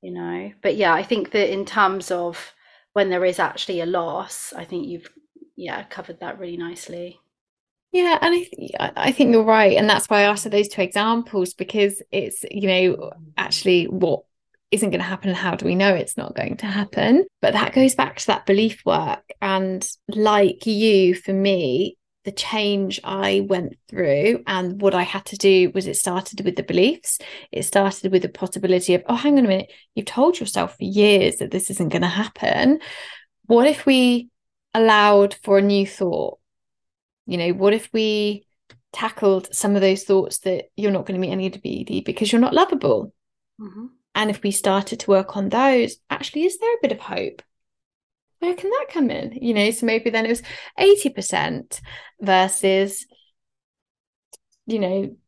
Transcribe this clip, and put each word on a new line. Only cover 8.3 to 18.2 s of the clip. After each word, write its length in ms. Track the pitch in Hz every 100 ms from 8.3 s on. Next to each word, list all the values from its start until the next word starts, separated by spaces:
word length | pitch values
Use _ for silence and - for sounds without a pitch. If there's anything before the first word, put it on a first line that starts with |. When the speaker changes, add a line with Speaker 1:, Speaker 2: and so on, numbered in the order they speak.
Speaker 2:
I 40 | 349
th-, 260 | 349 - - -
I, 120 | - -
I 160 | -
think 200 | 254 254
you're 120 | 233
right. 320 | 220 220 208 -
And 120 | 214
that's 200 | 208 -
why 120 | 208
I 40 |
asked 200 | 202 208
for 40 | 226
those 200 | 208 208
two 140 | -
examples, 680 | 185 202 214 233 233 208 180
because 500 | - 190 220 202 202 -
it's, 340 | - 214 - -
you 160 | 208 196
know, 460 | 185 185 - - - 160 -
actually 480 | - - 196 180
what 400 | 170 190 175 139 - _ _ _ _
isn't 200 | 202 202
gonna 120 | 175
happen 260 | 180 185 196
and 80 | 180
how 160 | 185
do 120 | - 175
we 80 |
know 200 | 180 196
it's 220 | 180 - -
not 180 | -
going 220 | - - -
to 100 | 214
happen? 600 | 196 202 - - 262 381 _
But 100 | 202
that 220 | 214 -
goes 200 | - 262
back 220 | 262 262
to 100 | -